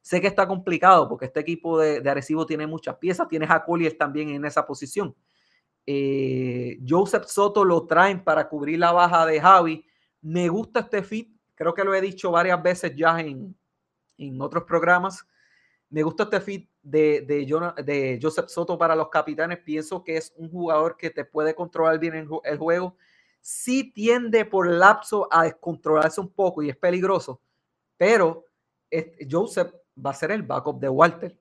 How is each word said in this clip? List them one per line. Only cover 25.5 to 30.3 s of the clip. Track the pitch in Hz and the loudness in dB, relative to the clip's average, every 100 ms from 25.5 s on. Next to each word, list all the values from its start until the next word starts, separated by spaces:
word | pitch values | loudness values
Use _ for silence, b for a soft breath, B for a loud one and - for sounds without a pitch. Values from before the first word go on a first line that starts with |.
| - 175 151 151 156 156 160 | -2 -10 -8 0 2 2 -2
un | 180 | -10
poco | - 185 175 | 0 0 0
y | 147 | -6
es | 131 | -2
peligroso, | 180 180 190 185 - 127 _ _ _ _ _ _ | -2 0 0 -2 -4 -16 _ _ _ _ _ _
pero, | 180 226 165 165 _ _ _ _ _ | 2 4 4 0 _ _ _ _ _
este, | 160 160 _ 139 | -6 -6 _ -4
Joseph | 160 - - 175 - _ - | -2 -2 -2 -4 -6 _ -10
va | 139 | -8
a | |
ser | 139 160 | -6 -4